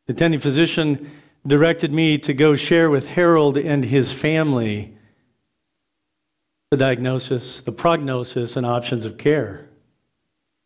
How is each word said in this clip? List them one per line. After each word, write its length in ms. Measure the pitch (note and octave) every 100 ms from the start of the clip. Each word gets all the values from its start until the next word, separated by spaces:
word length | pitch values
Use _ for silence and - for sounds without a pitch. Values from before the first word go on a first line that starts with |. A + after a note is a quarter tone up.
| -
The 60 |
attending 260 | B2 E3 D3
physician 720 | C#3+ C#3 E3 E3+ D#3 C#3+ - - _ _
directed 480 | C3+ C#3+ E3 E3 D3+
me 260 | D#3 D#3+ D3+
to 140 | D#3
go 220 | C3+ D#3
share 340 | C#3+ - E3+ E3
with 180 | C#3 -
Harold 520 | F3+ E3+ D#3+ D3 C#3
and 260 | D3+ C#3+
his 280 | A2+ C#3 A#2+
family 840 | - D3+ D#3+ D#3 B2+ A2 G#2 G#2 - _ _ _ _ _ _ _ _ _ _ _ _ _ _ _ _ -
the 60 | C3+
diagnosis, 840 | C3+ A#2+ B2+ C3 - B2 - -
the 100 | -
prognosis, 840 | G#2 E3+ E3 C3+ B2+ B2 B2+ A#2 C3+
and 80 |
options 400 | A#2+ A#2+ B2 A#2+
of 140 | A2 -
care. 500 | D3 D3+ G#2 - - _ _ _ _ _ _ _ _ _